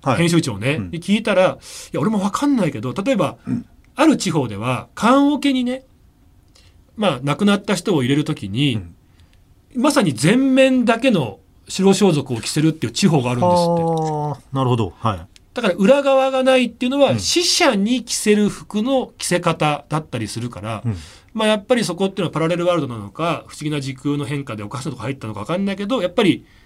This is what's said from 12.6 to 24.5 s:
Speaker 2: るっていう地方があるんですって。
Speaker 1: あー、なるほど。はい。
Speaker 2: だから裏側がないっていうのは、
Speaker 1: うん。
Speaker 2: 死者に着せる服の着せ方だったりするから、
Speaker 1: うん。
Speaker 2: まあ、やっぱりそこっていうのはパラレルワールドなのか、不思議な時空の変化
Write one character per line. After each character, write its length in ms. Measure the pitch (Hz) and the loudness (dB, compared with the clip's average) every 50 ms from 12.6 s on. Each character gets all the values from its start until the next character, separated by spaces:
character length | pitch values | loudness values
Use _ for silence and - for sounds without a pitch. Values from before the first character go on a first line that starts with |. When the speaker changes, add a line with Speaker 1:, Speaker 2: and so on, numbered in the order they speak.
| 151 | 0
Speaker 2:
る 60 | 160 | 0
っ 40 | 156 | 0
て 140 | - - | 0 -4
い 40 | 110 | -6
う 20 | - | -2
地 160 | - - 185 | 2 2 2
方 120 | 156 147 | 4 2
が 120 | 117 123 123 | 0 0 0
あ 20 | |
る 60 | 120 | 2
ん 0 | |
で 60 | - 180 | 2 4
す 20 | |
っ 40 | 175 | 4
て。 60 | 175 | 4
Speaker 1:
あ 40 | 175 | 2
ー、 760 | 170 170 170 165 165 165 160 160 156 151 151 147 151 139 - - _ - | 2 2 0 0 0 0 0 -2 -2 -2 -4 -4 -4 -6 -8 -10 _ -4
な 100 | 135 135 | -2 0
る 80 | 127 | 2
ほ 60 | 123 | 2
ど。 160 | 117 110 90 - - | 2 0 -2 -4 -6
は 160 | - 117 101 | -4 -4 -4
い。 100 | 87 85 - - - _ _ - | -4 -8 -16 -20 -20 _ _ -8
Speaker 2:
だ 80 | - 233 | -4 -2
か 60 | 202 | -2
ら 60 | 175 | 0
裏 280 | 180 196 196 269 285 277 | 2 4 4 4 4 4
側 280 | 277 269 269 262 269 | 4 4 4 2 2
が 140 | 262 262 262 | 0 0 2
な 120 | 262 262 | 4 4
い 100 | 262 247 | 4 2
っ 40 | 240 | 0
て 160 | 233 - 247 | -2 -4 -4
い 20 | 247 | -2
う 40 | 269 | 2
の 80 | 285 | 4
は、 100 | 277 240 | 4 4
Speaker 1:
う 40 | 131 | 2
ん。 20 | 110 | 2
Speaker 2:
死 240 | 92 - - 339 349 | -2 -2 0 0 0
者 320 | 339 - - 359 311 220 | 0 2 2 2 2 2
に 300 | 196 196 214 247 254 240 | 2 2 0 0 -2 -2
着 100 | - - | -4 -6
せ 220 | - - 220 208 | -2 2 2 4
る 120 | 208 208 196 | 4 4 2
服 360 | 190 - - - - 208 214 | 0 -4 -10 -8 -4 -4 -2
の 280 | 254 277 262 233 - - - | 0 0 0 -2 -4 -8 -10
着 60 | - | -4
せ 160 | - 180 180 | -2 -2 0
方 440 | 175 175 160 - - 151 147 - - - | 0 0 -2 0 0 -2 -2 -2 -6 -6
だ 100 | 151 156 | -6 -6
っ 80 | 151 | -6
た 120 | - - 120 | -6 -8 -8
り 100 | 110 101 | -6 -6
す 120 | - 113 | -8 -8
る 100 | 113 120 | -10 -10
か 100 | 120 - | -10 -10
ら、 220 | 95 110 113 101 - | -10 -8 -8 -6 -4
Speaker 1:
う 40 | 120 | -6
ん。 60 | 104 90 76 - - - _ _ - | -6 -6 -8 -16 -20 -20 _ _ -6
Speaker 2:
ま 140 | 220 220 | -2 0
あ、 20 | 214 | 0
や 80 | 214 | 0
っ 100 | 208 208 | 0 0
ぱ 80 | - 254 | 0 0
り 100 | 240 196 | 0 0
そ 120 | 165 175 | -2 -2
こ 80 | 170 196 | -2 -2
っ 40 | 190 | -2
て 40 | 190 | -2
い 20 | - | -2
う 20 | |
の 40 | 185 | -4
は 40 | 143 | -4
パ 80 | - 156 | -2 -2
ラ 80 | 160 | -2
レ 100 | 165 175 | -2 -2
ル 80 | 170 170 | 0 0
ワ 80 | 175 175 | 0 0
ー 40 | |
ル 60 | 170 139 | 0 0
ド 120 | 123 120 | -4 -6
な 20 | |
の 140 | 113 101 101 | -8 -12 -12
か、 340 | - - 160 170 156 120 - - | -8 -6 -4 -4 -4 -4 -8 -12
不 80 | - - | -14 -10
思 40 | 147 | -8
議 60 | 151 | -6
な 100 | 151 147 | -6 -6
時 160 | 135 135 131 | -6 -8 -8
空 200 | 131 - 143 143 | -6 -4 -4 -4
の 80 | 143 143 | -4 -4
変 200 | 117 147 143 135 | -6 -6 -8 -8
化 100 | 127 | -8